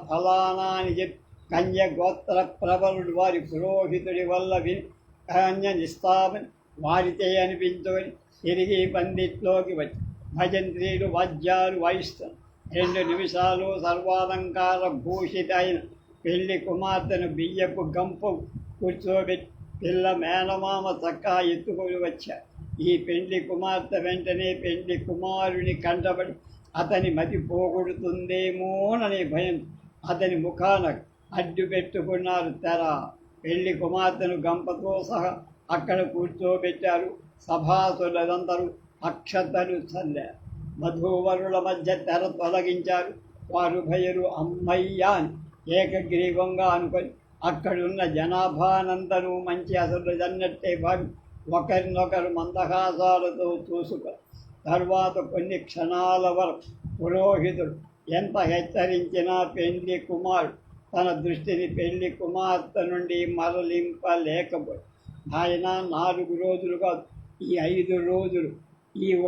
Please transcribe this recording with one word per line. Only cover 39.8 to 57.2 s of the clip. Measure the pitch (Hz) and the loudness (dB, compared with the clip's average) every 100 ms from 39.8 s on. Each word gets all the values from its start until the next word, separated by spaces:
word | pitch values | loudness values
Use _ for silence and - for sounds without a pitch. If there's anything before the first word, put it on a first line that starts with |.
| - 175 160 143 120 113 - - - - | -6 -6 -4 -4 -8 -12 -16 -14 -12 -6
వధూవరుల | 165 160 180 180 185 185 190 185 | -4 -2 0 2 2 2 2 0
మధ్య | 185 180 165 | 2 0 0
తెర | 185 - 170 185 | 0 2 0 0
తొలగించారు. | 165 170 185 180 180 175 180 180 - - - - | -2 0 2 2 0 2 0 0 -8 -18 -20 -4
వారు | 170 175 180 160 | 0 2 0 0
భయరు | 180 180 185 | 2 2 2
"అమ్మయ్య" | 180 170 170 180 175 180 190 190 | 0 0 -4 -2 2 2 2 2
అని | 190 190 156 - - - 160 | 4 4 2 -6 -16 -12 0
ఏకగ్రీవంగా | 175 185 185 - 175 180 170 185 185 | 2 2 0 0 0 2 2 0 2
అనుకొని | 185 175 175 180 214 - _ - | 2 2 2 -2 -4 -8 _ -6
అక్కడున్న | 170 156 208 180 175 196 | -2 -2 -2 0 0 0
జనాభానందరూ | 170 156 165 185 185 151 185 190 185 185 185 185 185 180 | 0 0 2 2 2 2 4 4 2 -2 0 0 0 -2
మంచి | 180 180 170 180 | -2 -4 0 0
అసలు | 165 175 175 170 | 2 0 0 0
అన్నట్టే | 180 185 180 - 190 170 | 0 0 -4 -2 -2 0
భావి | 165 185 - - - - - | 2 0 -2 -10 -20 -16 -2
ఒకరినొకరు | 170 - 185 185 180 185 185 180 | -2 2 0 0 0 0 0 0
మందహాసాలతో | 170 170 185 165 185 185 165 185 180 175 180 175 170 - | -2 -2 -2 0 2 0 2 4 4 2 0 -2 -2 -4
చూసుకొని | 170 - - - - _ - - - 151 | -6 -4 -6 -8 -12 _ -20 -20 -12 0
తర్వాత | 180 180 190 185 185 | 0 2 2 2 0
కొన్ని | 156 180 185 185 | -2 -2 -2 -4
క్షణాల | - 175 170 180 185 185 180 | -6 -4 -2 0 2 4 4
వరకు | 175 175 - - - - - | 4 2 -2 -10 -14 -10 -4
పురోహితుడు | 170 185 | 0 4